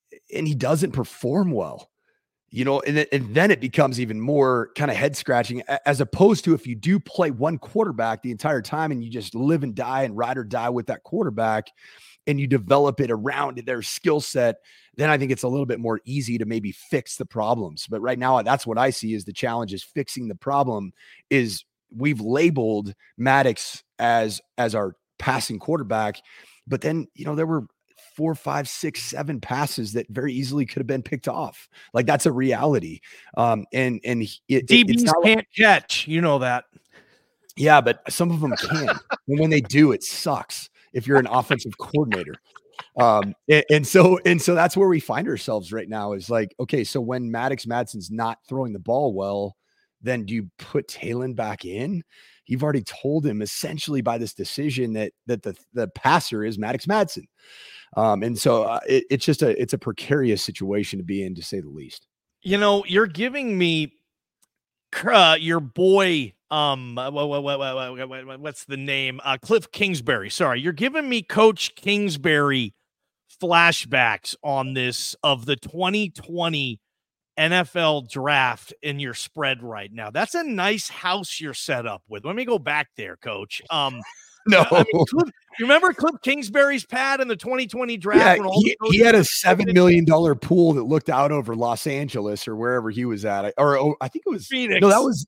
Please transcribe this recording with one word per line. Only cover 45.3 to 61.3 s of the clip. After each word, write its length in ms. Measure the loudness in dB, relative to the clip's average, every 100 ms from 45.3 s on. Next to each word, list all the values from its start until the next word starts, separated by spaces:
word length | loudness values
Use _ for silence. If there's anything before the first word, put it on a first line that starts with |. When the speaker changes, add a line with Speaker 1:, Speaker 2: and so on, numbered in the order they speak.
| -6 -4 -6 -4
Speaker 1:
right 160 | -10 -8
now 240 | -8 -6
is 180 | -6 -2
like, 240 | -2 -2 -6
okay, 240 | -4 -2
so 160 | -2 -4
when 300 | -4 -6 -6
Maddox 360 | -4 -4 -4 -6
Madsen's 440 | -6 -6 -10 -10
not 280 | -6 -6 -6 -8
throwing 240 | -6 -6
the 60 | -6
ball 340 | -2 0 0
well, 440 | -2 -4 -4 -6 -10 _ _ _ _
then 240 | -6 -6
do 80 | -4
you 180 | -8 -8 -14
put 300 | -6 -6 -6
Talon 460 | -10 -8 -6 -6
back 300 | -6 -6 -8 -10
in? 360 | -8 -6 -6 -8 _ _ _ -8
You've 160 | -4
already 220 | -2 -2
told 420 | -4 -8 -4 -2 -2
him 160 | -4
essentially 580 | -6 -8 -8 -8 -6 -2
by 160 | -2 -2
this 160 | -6
decision 600 | -8 -10 -6 -4 -2 -4
that, 200 | -4 -6 -8 -6
that 160 | -6
the, 140 | -6 -12 _
the 140 | -6 -6
passer 560 | 0 2 2 2 -6
is 140 | -4 -6
Maddox 280 | -6 -6 -2
Madsen. 400 | 0 0 -4 -18 _ _ -20 -20 -20 -8 0
Um, 260 | 0 2
and 160 | -2 0
so, 240 | 2 2
uh, 160 | 2 -2 2
it, 160 | 2 2
it's 140 | -2
just 180 | 0 2
a, 180 | 2 0
it's 120 | -2
a 60 | -4
precarious 640 | -6 -6 -2 0 2 0
situation 560 | -4 -8 -4 -4 -4 -6
to 60 |
be 180 | -6 -6
in, 100 | -6